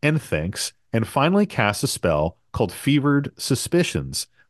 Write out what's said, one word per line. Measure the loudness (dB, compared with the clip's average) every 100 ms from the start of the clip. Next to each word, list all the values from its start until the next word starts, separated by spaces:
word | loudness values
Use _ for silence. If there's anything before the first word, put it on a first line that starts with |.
and | 0 0
thinks, | 0 -2 -2 -4 -8 -10 _
and | -2 0
finally | 2 2 4 2
casts | 2 0 0
a | -4
spell | -2 0 2 0 -4 _
called | -2 -2
Fevered | -2 0 2 4 2 0 -6
Suspicions, | -4 -4 0 0 0 -2 -6 -8 -10 _ _